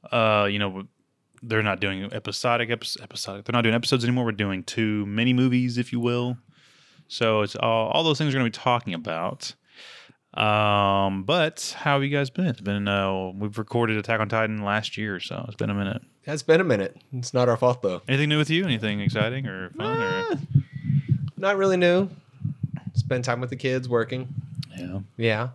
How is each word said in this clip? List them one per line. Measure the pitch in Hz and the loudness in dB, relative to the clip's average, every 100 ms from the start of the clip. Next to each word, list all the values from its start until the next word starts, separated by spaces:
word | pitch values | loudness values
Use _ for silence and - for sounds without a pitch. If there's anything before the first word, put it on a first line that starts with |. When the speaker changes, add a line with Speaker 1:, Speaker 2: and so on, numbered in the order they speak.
| - | -2
Speaker 1:
Uh, | 120 110 107 101 | 2 4 4 2
you | 101 | 0
know, | 101 95 98 _ _ _ _ _ | -2 -4 -14 _ _ _ _ _
they're | 120 110 | -2 0
not | 104 92 | 0 0
doing | 98 95 98 | -2 -4 -6
episodic, | 107 104 - 123 117 117 | -8 -8 -4 0 0 0
epi-, | 117 - - | -4 -6 -10
episodic. | 104 - - 101 101 | -12 -12 -10 -10 -2
They're | |
not | 120 | 2
doing | 117 117 | 4 2
episodes | 117 131 | 2 0
anymore. | 117 123 117 | 2 0 -2
We're | |
doing | 104 101 95 | -2 -2 -4
two | 87 - 110 107 101 | -6 -2 0 0 -2
mini | 104 123 | 0 2
movies, | 123 131 127 127 120 | 4 4 2 0 -2
if | 123 | -2
you | 120 | -2
will. | 120 120 123 123 _ _ _ _ _ - _ | 0 0 -2 -6 _ _ _ _ _ -20 _
So | - 113 107 | 0 2 4
it's | 104 - | 0 0
all, | 113 113 113 | 2 2 2
all | 151 | 2
those | 165 143 | 2 2
things | 156 | 0
we're | 135 | 2
gonna | 120 | 0
be | |
talking | - 131 120 - | 0 0 0 0
about. | 85 92 82 92 135 - - _ - - - - _ _ | -6 -6 -4 -4 -6 -12 -14 _ -20 -20 -20 -20 _ _
Um, | - 107 104 104 101 101 98 98 95 | 0 2 4 4 4 4 4 2 0
but | 98 175 156 - - - | 0 2 0 -2 -10 -4
how | 151 | 0
have | 139 | 2
you | 139 | 2
guys | 143 135 | 0 -2
been? | - 185 | -2 -2
It's | - | -2
been, | 98 101 101 | -4 -2 0
uh, | 101 98 95 92 98 | 0 0 -2 -4 -6
we've | 104 104 | -6 -6
recorded | 107 120 117 107 | -2 0 2 0
Attack | 101 113 | 0 0
on | 107 | 2
Titan | 113 110 107 | 0 0 -2
last | 101 104 104 - | -2 -2 -2 -6
year, | 107 92 | -6 -6
so | - 95 - | -8 -10 -10
it's | 107 | -4
been | 107 | -2
a | 101 | -2
minute. | 98 - - _ - | -2 -6 -10 _ -10
Speaker 2:
It's | 151 | -6
been | - 160 | 4 4
a | |
minute. | 180 107 95 - _ | 6 2 0 -8 _
It's | 131 120 | -10 -2
not | 127 123 | 2 2
our | 113 | 4
fault, | 123 123 | 4 2
though. | 127 - - | -2 -2 -2
Speaker 1:
Anything | 135 151 | 0 2
new | 151 | 2
with | 151 | 2
you? | 160 190 | 2 2
Anything | 117 110 104 | 0 0 0
exciting | 101 110 107 131 120 | 0 0 0 -2 -6
or | 95 92 | -8 -10
fun? | 311 440 453 | -6 -4 -2
Or? | 466 466 466 | -2 -2 -2
Speaker 2:
Uh, | 339 - - - - - - - - - - | -4 2 0 0 -8 0 0 2 -2 -2 -2
not | 196 196 | 0 4
really | 196 185 | 4 6
new. | 175 180 196 - _ - - - - - - - | 6 6 2 -4 _ -8 -6 -4 -6 -6 -4 -2
Spend | - 127 123 | 0 -2 0
time | 120 | -2
with | 127 | -4
the | 131 | -4
kids, | 135 131 127 | -2 -2 2
working. | 120 110 127 127 - - - - - | 2 2 -4 -6 -8 -8 -10 -10 -10
Speaker 1:
Yeah. | 90 95 101 - | -8 -8 -10 0
Speaker 2:
Yeah. | 113 107 127 | 2 2 -2